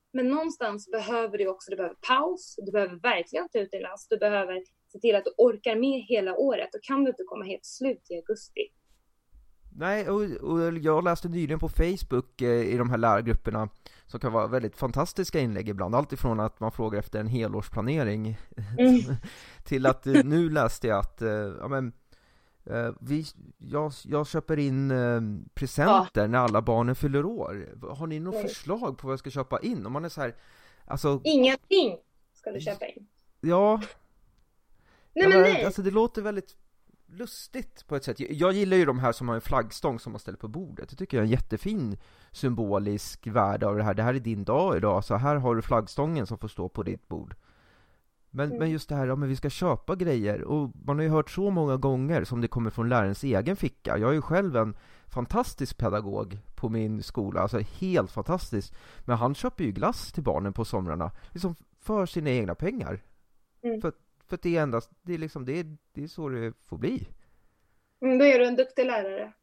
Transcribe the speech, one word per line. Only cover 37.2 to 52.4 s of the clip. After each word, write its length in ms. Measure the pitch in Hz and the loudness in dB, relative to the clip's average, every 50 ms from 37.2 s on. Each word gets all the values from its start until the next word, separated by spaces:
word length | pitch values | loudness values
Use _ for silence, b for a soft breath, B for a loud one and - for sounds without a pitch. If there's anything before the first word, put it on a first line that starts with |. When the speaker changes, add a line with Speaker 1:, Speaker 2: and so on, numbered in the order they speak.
| 240 233 - - - - - 262 - - - - - - | -14 -14 -14 -16 -18 -12 -10 -10 -10 -10 -12 -18 -10 -6
Speaker 2:
på 80 | 151 | -6
ett 80 | 139 - | -6 -4
sätt. 160 | 139 117 - | -4 -6 -6
Jag, 120 | 135 - | -6 -6
jag 220 | 151 143 170 185 190 | -2 2 4 4 4
gillar 240 | 202 202 185 185 185 | 4 4 4 6 6
ju 80 | 170 | 6
de 140 | 139 127 127 | 6 4 2
här 120 | 127 123 | 2 2
som 160 | 113 - 127 120 | 2 2 0 -2
har 80 | 117 | -2
en 60 | 113 | -2
flaggstång 580 | - - 147 131 113 104 - - - 156 120 113 | 0 0 2 2 2 0 -4 -4 -2 -2 -2 -2
som 120 | - 120 107 | -6 -10 -12
man 60 | 107 | -12
ställer 180 | - - 92 - | -12 -12 -14 -12
på 100 | - 107 | -12 -10
bordet. 420 | 113 160 190 139 - - - - | -10 -10 -10 -12 -12 -14 -14 -14
Det 60 | - | -12
tycker 220 | - 190 - - 120 | -12 -10 -2 0 2
jag 40 | |
är 40 | 107 | 4
en 60 | 110 | 4
jättefin 640 | 117 127 - - 113 107 - 196 220 208 135 107 101 - b b b b b b | 4 2 2 0 -2 -4 -4 -4 -4 -2 -2 -4 -4 -6 b b b b b b
symbolisk 960 | b - - 131 120 113 113 101 101 98 101 104 101 104 - - - - - 117 | b -4 -2 -2 0 0 -2 0 0 0 0 0 -2 -4 -4 -8 -14 -12 -8 -2
värde 400 | 107 117 101 101 101 101 107 101 | 2 4 4 4 2 2 0 0
av 100 | 104 104 | 2 2
det 60 | 107 | 2
här. 100 | 107 98 | 0 2
Det 100 | 104 110 | 2 2
här 100 | 120 127 | 0 0
är 60 | 135 | 0
din 240 | 117 113 110 101 98 | -2 -4 -4 -4 0
dag 340 | 101 117 147 185 196 135 87 | 0 2 2 4 2 2 2
idag, 260 | 98 104 92 95 101 | 2 2 2 2 2
så 100 | - 107 | 0 0
här 200 | 104 127 143 147 | 0 2 2 2
har 200 | 143 127 127 117 | 2 2 2 0
du 60 | 113 | 0
flaggstången 640 | - - 127 113 110 - - - 143 156 165 147 107 - | 0 2 2 0 0 0 -4 -2 -2 0 0 -2 -2 -4
som 100 | 113 - | -6 -8
får 100 | 113 107 | -8 -10
stå 220 | - - 90 92 | -8 -6 -8 -6
på 140 | - - 95 | -6 -6 -6
ditt 240 | 92 95 - _ - | -4 -6 -8 _ -10
bord. 280 | - - - - - b b b b b b b b b b b b b b b _ _ _ _ | -10 -10 -10 -12 -16 b b b b b b b b b b b b b b b _ _ _ _
Men, 160 | - 127 143 | -6 -4 -4
Speaker 1:
Mm. 120 | 151 240 233 | -4 -2 -2
Speaker 2:
men 100 | 160 165 | -2 0
just 180 | 156 156 - - | -2 -2 -4 -4
det 60 | 147 | -2
här, 120 | 139 131 127 | -2 0 0
ja, 80 | 131 | 0
men 140 | 139 143 131 | 0 0 -2
vi 60 | 135 | -2
ska 140 | 131 - 143 | -2 -2 -4
köpa 460 | - - 185 175 131 110 - - 185 | -2 0 0 0 0 0 0 -4 -2
grejer. 460 | 180 180 170 139 117 104 104 104 - - | -2 0 2 2 2 2 0 0 -2 -2
Och 280 | - 147 156 143 131 - 73 - | -2 0 0 0 -2 -6 -8 -4
man 100 | 135 143 151 | -2 0 2
har 60 | 156 | 2
ju 60 | 160 | 4
hört 200 | 156 156 151 - | 4 2 2 0
så 180 | - 185 196 202 | -2 -2 0 0
många 280 | 196 170 156 143 131 131 | 2 2 2 2 2 2
gånger 460 | 131 139 131 127 131 147 170 143 - | 2 2 2 2 0 0 0 0 0
som 180 | - 123 120 | 0 -2 -2